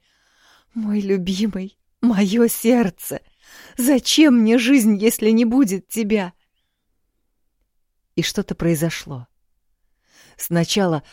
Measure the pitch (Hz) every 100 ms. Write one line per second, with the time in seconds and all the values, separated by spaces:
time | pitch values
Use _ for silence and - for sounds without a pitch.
0 | _ _ _ _ _ _ _ 233 214 208
1 | 196 196 180 190 214 185 190 _ _ -
2 | 240 202 202 226 233 - 226 247 214 -
3 | - - _ _ _ - - - 247 262
4 | - - 311 240 220 240 233 277 220 202
5 | 220 - 214 220 233 254 240 185 - 220
6 | 214 214 180 _ _ _ _ _ _ _
7 | _ _ _ _ _ _ _ _ _ _
8 | _ - 165 - 190 175 170 160 165 -
9 | - 135 120 _ _ _ _ _ _ _
10 | _ _ _ - - 170 165 208 185 156
11 | -